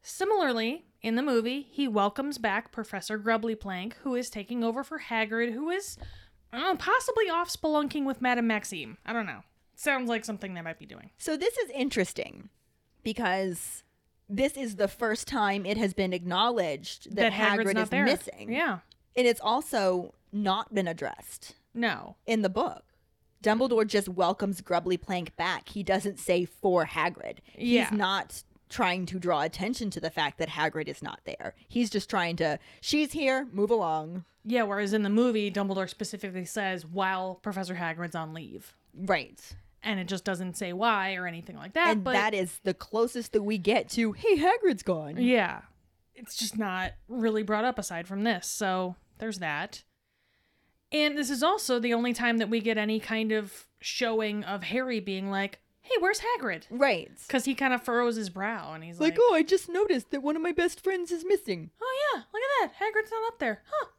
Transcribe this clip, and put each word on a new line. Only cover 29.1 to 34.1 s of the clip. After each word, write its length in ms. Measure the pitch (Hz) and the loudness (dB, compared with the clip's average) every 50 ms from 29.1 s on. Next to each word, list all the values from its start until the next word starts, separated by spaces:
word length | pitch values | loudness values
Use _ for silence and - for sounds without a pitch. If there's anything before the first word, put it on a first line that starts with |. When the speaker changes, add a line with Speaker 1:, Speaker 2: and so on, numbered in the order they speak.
| 180 185 | -6 -4
Speaker 2:
draw 220 | 175 180 175 147 | 0 2 2 2
attention 480 | 147 165 - - 180 214 254 - 233 202 | 2 -2 -2 -4 -4 -4 -4 -2 -4 -4
to 100 | - - | -4 -4
the 100 | - 165 | -6 -4
fact 280 | - - 151 143 147 - | -2 0 -2 -2 0 -4
that 100 | 165 160 | -6 -6
Hagrid 400 | 156 - 151 156 147 156 156 147 | -2 0 0 0 0 -2 -6 -6
is 120 | 143 - | -8 -8
not 180 | - - - - _ | -8 -10 -10 -10 _
there. 280 | - - - - - - _ - _ | -12 -12 -8 -10 -10 -12 _ -20 _
He's 220 | - 240 240 208 | 0 0 0 2
just 200 | - 208 196 - | 0 -4 -4 -2
trying 240 | - 196 175 170 170 | -2 0 0 0 0
to, 220 | 175 - 156 147 - - - - - | 0 0 0 0 -4 -8 -18 -20 -10
"She's 320 | - - - 302 302 277 | -4 0 2 2 2 0
here, 340 | - 311 294 262 262 262 285 247 | 0 0 2 2 2 2 0 -4
move 180 | 180 196 208 202 | 0 0 2 4
along." 540 | 233 226 190 165 156 156 156 160 | 4 2 2 2 0 -2 -2 -4